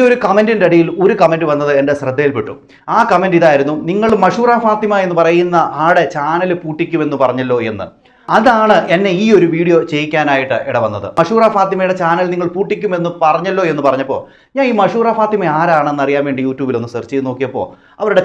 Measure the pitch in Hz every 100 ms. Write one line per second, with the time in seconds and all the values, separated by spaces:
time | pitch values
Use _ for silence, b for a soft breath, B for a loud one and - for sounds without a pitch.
0 | 247 240 196 196 214 220 175 170 160 170
1 | 185 185 165 160 160 143 147 139 139 143
2 | 131 127 143 113 - 92 _ b - 196
3 | 233 180 190 170 165 139 139 151 160 202
4 | 226 208 185 226 240 233 226 214 214 202
5 | 190 175 165 170 175 175 151 139 160 175
6 | 165 156 147 170 185 175 160 151 165 160
7 | 151 139 127 127 127 123 113 101 85 _
8 | b b b 180 226 226 214 185 - 180
9 | 202 180 220 196 170 160 175 165 - 147
10 | 151 156 143 135 131 117 135 120 110 104
11 | 98 - 165 226 220 208 190 190 185 185
12 | 165 175 180 180 175 180 202 202 202 180
13 | 170 170 160 165 185 190 175 147 135 131
14 | 131 113 - B B 262 269 214 190 233
15 | 226 226 214 214 170 151 170 156 147 143
16 | 139 143 143 127 131 131 131 117 117 120
17 | 107 135 131 120 131 123 90 B B B
18 | 208 190